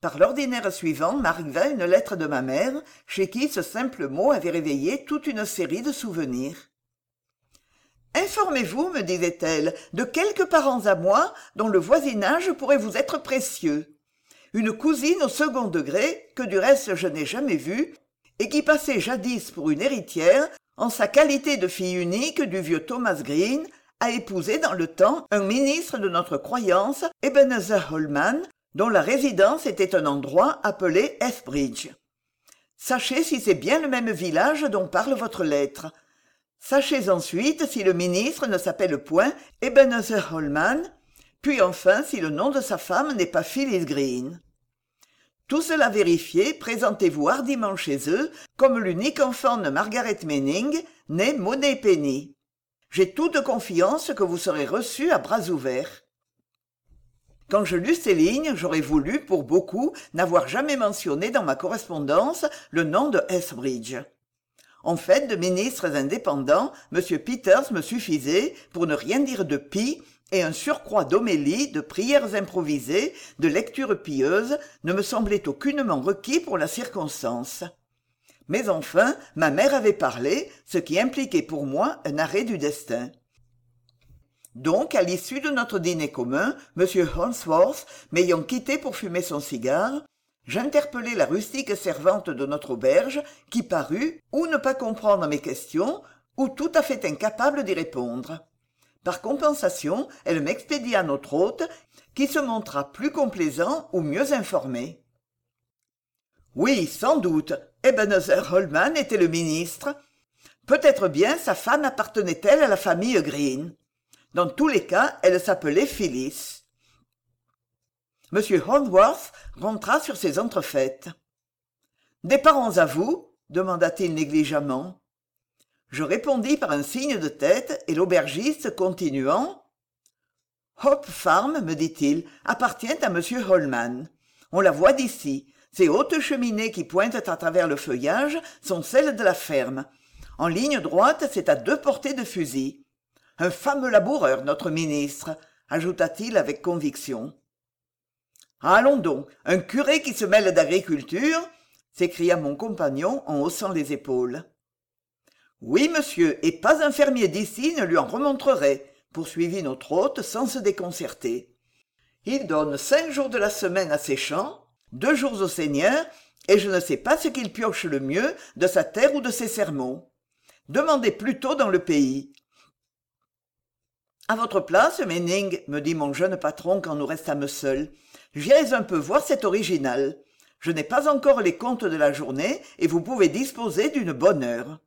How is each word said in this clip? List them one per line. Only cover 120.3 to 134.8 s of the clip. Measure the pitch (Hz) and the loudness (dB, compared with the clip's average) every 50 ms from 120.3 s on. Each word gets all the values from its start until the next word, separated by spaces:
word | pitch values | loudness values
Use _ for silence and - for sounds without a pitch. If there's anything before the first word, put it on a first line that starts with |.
| 139 165 | 0 0
entrefaites. « | 226 233 - 190 - - - - 175 - - - - 180 165 _ _ _ _ _ _ _ _ _ _ _ _ _ _ _ _ _ _ _ _ _ _ | -2 0 -2 -4 -4 -2 -2 0 -2 -2 -4 -8 -16 -18 -18 _ _ _ _ _ _ _ _ _ _ _ _ _ _ _ _ _ _ _ _ _ _
Des | 165 214 | 2 4
parents | 277 269 302 311 285 247 226 185 | 6 8 8 6 6 4 2 4
à | 175 165 | 4 4
vous ? » | 151 131 151 185 240 330 370 - _ _ _ _ _ | 4 4 -2 0 0 -2 -4 -6 _ _ _ _ _
demanda-t-il | - 170 185 185 180 170 - - 165 - 196 175 160 | -2 -2 0 0 2 2 2 0 2 0 -2 -2 0
négligemment. | 156 156 139 147 156 151 143 156 147 143 143 131 127 147 180 185 _ _ _ _ _ _ _ _ _ _ _ _ _ _ _ _ _ _ _ | -2 -2 0 2 2 2 2 0 -2 -2 -2 -4 -4 -6 -8 -14 _ _ _ _ _ _ _ _ _ _ _ _ _ _ _ _ _ _ _
Je | - 131 156 | -8 -6 -2
répondis | 143 180 226 233 294 277 247 214 254 294 285 | -2 -2 -2 0 0 0 0 2 0 0 0
par | - 196 151 | 0 -2 -2
un | 143 143 | -2 -4
signe | - - 247 262 294 269 202 | -4 -6 -6 -4 -4 -4 -2
de | 160 151 | -4 -6
tête, | - - - 147 185 240 254 - 208 - - - | -6 -2 2 2 2 2 2 -6 -8 -10 -4 -4
et | 165 | 0
l'aubergiste | 151 180 180 185 175 147 143 139 156 220 285 302 - - 247 - | 0 2 2 2 2 2 0 -4 -4 -2 -2 -4 -2 -6 -8 -4
continuant, | - 185 190 180 180 185 156 135 139 131 135 156 196 254 339 392 - _ _ _ _ _ _ _ _ _ _ _ _ _ _ _ _ _ _ _ _ _ _ _ _ - | -2 -2 -2 -2 -2 -4 -4 -2 -2 0 0 0 0 0 -2 -6 -12 _ _ _ _ _ _ _ _ _ _ _ _ _ _ _ _ _ _ _ _ _ _ _ _ 2
Hope | 269 277 285 294 | 4 4 2 0
Farm, | - - - - 180 156 180 214 269 311 311 214 | -12 -14 -4 2 4 4 4 4 2 -2 -2 -2
me | 160 165 | -2 -2
dit-il, | 151 160 160 160 - 147 139 147 165 170 - - _ _ | -2 -2 -4 -2 0 2 2 2 2 0 -8 -16 _ _
appartient | - 240 233 247 240 - - - 233 294 320 - | -4 -2 0 0 -2 -2 -4 -4 -4 -4 0 0
à | 233 | 0
Monsieur | 180 170 170 - 240 254 226 | 0 0 -2 -2 -4 -4 2
Holman. | 190 185 185 151 139 131 120 117 120 123 123 143 160 _ _ _ _ _ _ _ _ - | 4 4 4 4 2 -2 -2 -2 -2 -4 -8 -10 -14 _ _ _ _ _ _ _ _ 0
On | 175 | 4
la | 196 185 | 4 4
voit | - 143 | 4 6